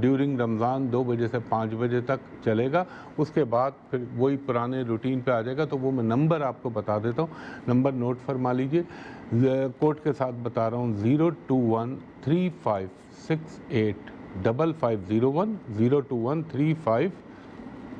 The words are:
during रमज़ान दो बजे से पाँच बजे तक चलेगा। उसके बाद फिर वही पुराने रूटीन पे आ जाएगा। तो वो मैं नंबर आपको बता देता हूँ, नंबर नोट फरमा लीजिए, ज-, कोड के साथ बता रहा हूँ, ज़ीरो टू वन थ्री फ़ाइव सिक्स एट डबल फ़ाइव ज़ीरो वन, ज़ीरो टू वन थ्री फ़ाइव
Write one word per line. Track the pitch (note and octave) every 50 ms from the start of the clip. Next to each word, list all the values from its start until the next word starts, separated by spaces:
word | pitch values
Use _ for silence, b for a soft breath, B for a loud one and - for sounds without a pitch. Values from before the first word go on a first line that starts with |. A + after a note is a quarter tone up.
during | A2 B2+ C3+ C3 C#3 C#3+ C#3 B2
रमज़ान | A#2+ A#2 A2+ G#2+ A#2 B2 C3 C3+ C3+ B2
दो | A#2 B2 C3
बजे | A#2+ A#2+ A#2 A#2+ A2+
से | B2+ A#2+ A2 -
पाँच | A2+ A2+ A2+ A2 A2+
बजे | A2 B2 B2 A#2+ B2
तक | B2 B2+ C3+ C3 - - - - -
चलेगा। | A#2 A2 A2 A#2+ C3+ D3 F3 F#3 - B B B B B B
उसके | D3+ - - D#3+ C#3+
बाद | A#2 A#2 A#2+ B2+ C#3 C3+ - - -
फिर | - B2+ A#2+ A#2+ B2
वही | A#2+ B2+ C#3 C#3
पुराने | C3+ C#3 - A#2+ A#2 A#2 B2 C3 C3 B2+
रूटीन | A#2 A2+ A2 - C3 C3 B2+ B2
पे | C3+ B2
आ | A2+ A2
जाएगा। | B2 C3 C#3 D#3+
तो | C#3+ D3
वो | C3+ C3 C3+
मैं | C3+ B2+ A#2
नंबर | A2+ A#2 C3 D3+ D#3+ E3+ D#3 C#3+
आपको | B2+ A#2+ - - B2+
बता | A2+ G#2+ G#2 - G#2 G#2+
देता | G#2 A#2 A#2 C#3 D#3+
हूँ, | D#3+ B B B B B B B B2+
नंबर | B2 B2+ C3 C#3 C3+
नोट | B2 A#2+ B2 B2 A#2+
फरमा | - - C#3 B2+ B2+ B2 B2
लीजिए, | B2 C3 C#3 D3+ E3+ E3+
ज-, | F3 - - - - - - - - A2+ A#2 C3 C3 C3 C3+ C3+ C3+ B2 -
कोड | D#3 D3+ D3 -
के | - D3+ C3
साथ | - C3 B2+ A#2+ A#2+ A#2+
बता | A#2+ A#2+ A#2+ A2+ A2+
रहा | A#2 A#2+
हूँ, | B2 A#2+ G#2+
ज़ीरो | G2+ G#2 A#2+ C#3 D3+ D#3+ E3+ D#3+ - - -
टू | C3 C3 A#2+ A2+
वन | A2+ A2+ A2+ B2 C3+ - - - - - -
थ्री | C3 D#3 F3+ F#3 F3+ D#3+ - -
फ़ाइव | A#2 G#2+ G2 F#2+ F#2 - - - - - - - -
सिक्स | E3 D#3 D#3+ - - - - - -
एट | A#2 G#2+ G#2+ G2+ - - - - - - - - G2 F#2
डबल | A2+ A#2 C3 D#3+ E3 D#3
फ़ाइव | D#3+ - A#2+ A2+ G#2 F2+ F#2
ज़ीरो | G#2+ A2+ A#2+ C3+
वन, | C#3 D#3+ G3 A3 G#3+ F#3+ - - A2
ज़ीरो | G#2+ A2+ B2 C#3 D3
टू | C#3 - C3 A#2
वन | A2+ B2 D3 E3 D#3
थ्री | D#3+ - B2 D3 D#3 D#3
फ़ाइव | D#3 - A2 A2+ A#2+ D#3 G3 - - - - B B B B B B B - - - - - - -